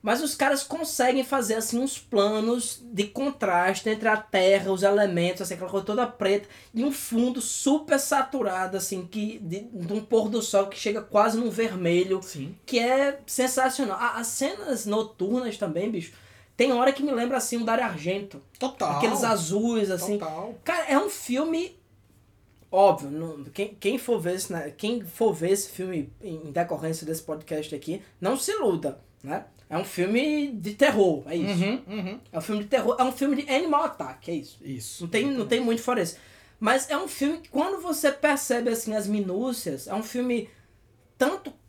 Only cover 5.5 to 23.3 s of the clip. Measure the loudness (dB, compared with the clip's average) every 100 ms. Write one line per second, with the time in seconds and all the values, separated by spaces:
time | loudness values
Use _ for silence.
5.5 | -6 -4 -4 -2 -2 -2 0 2 2 0
6.5 | -20 -8 -2 -2 -2 -2 2 2 0 -4
7.5 | -2 2 2 2 0 2 0 0 -2 -2
8.5 | -2 -4 -4 -4 -6 -8 -6 -6 -6 -8
9.5 | -8 -10 -10 -4 -4 2 2 2 -2 2
10.5 | 2 2 -2 -2 -4 0 4 4 2 -2
11.5 | 0 -2 0 2 4 4 0 -4 -10 -10
12.5 | -12 -2 0 4 4 2 -2 -8 0 0
13.5 | 2 0 0 -2 0 -2 -2 -6 -2 -2
14.5 | -4 -4 -4 0 -2 -2 -4 -2 0 -2
15.5 | -4 -4 -2 -2 -4 -8 -16 -20 -20 -20
16.5 | 0 2 4 4 2 0 0 0 0 -2
17.5 | -2 0 0 0 -4 -4 -4 -6 -16 -20
18.5 | -6 -6 -2 -2 2 2 2 2 2 2
19.5 | 0 2 2 2 0 0 -2 -2 -8 -10
20.5 | -6 -2 -2 4 4 4 -4 -4 0 0
21.5 | -2 -4 -10 _ _ _ _ _ _ _
22.5 | _ _ 6 6 6 -2 -6 -8